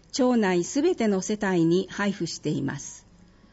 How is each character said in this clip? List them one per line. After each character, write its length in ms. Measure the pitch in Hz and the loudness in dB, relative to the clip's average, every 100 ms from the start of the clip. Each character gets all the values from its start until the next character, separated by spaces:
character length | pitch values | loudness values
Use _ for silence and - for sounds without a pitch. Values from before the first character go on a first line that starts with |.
| - | -8
町 240 | - 254 240 | 0 2 4
内 260 | 196 180 | 2 2
す 200 | 175 277 | 0 0
べ 120 | 339 | 0
て 140 | 359 220 | 2 0
の 120 | 190 | 0
世 160 | 185 214 | -2 -2
帯 220 | 202 180 | 0 2
に 240 | 165 175 190 | 4 2 0
配 220 | - 202 | -4 -4
布 160 | 202 165 | -2 -6
し 100 | - | -6
て 100 | 151 | -4
い 140 | 147 | -4
ま 160 | 135 139 | -4 -6
す。 240 | - - - - - _ - | -12 -18 -20 -20 -20 _ -20